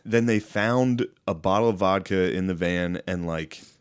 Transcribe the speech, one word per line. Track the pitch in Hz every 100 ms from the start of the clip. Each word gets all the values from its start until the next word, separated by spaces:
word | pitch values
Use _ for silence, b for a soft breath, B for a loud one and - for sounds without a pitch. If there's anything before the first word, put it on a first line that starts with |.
Then | 110 117 117
they | 107
found | - 104 110 127 127 123 - _ -
a |
bottle | 85 95 98 117
of | 95
vodka | 95 95 92 95 92
in | 92 92
the |
van, | 85 87 87 87 87 -
and, | 90 85
like, | 82 80 - - _